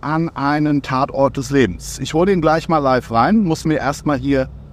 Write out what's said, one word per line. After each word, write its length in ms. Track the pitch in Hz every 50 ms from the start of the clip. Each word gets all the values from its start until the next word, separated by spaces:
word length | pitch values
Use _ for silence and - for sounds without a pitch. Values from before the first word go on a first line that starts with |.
an 280 | - 143 156 160 165 165
einen 520 | - 131 139 139 147 151 151 151 147 143
Tatort 540 | - - 131 127 143 143 - 135 139 135 135
des 120 | 143 127 123
Lebens. 480 | 139 139 123 180 - - - - - -
Ich 140 | 139 - 151
hole 180 | 160 180 202
ihn 100 | 196 175
gleich 260 | 151 160 156 165 - -
mal 80 | 165 151
live 300 | 139 131 127 123 - -
rein, 320 | 113 117 123 160 214 226 202
muss 220 | 160 160 - -
mir 120 | 156 156
erstmal 400 | - 120 135 143 - - 156 143
hier 320 | 123 131 139 139 131 131 135 - - - -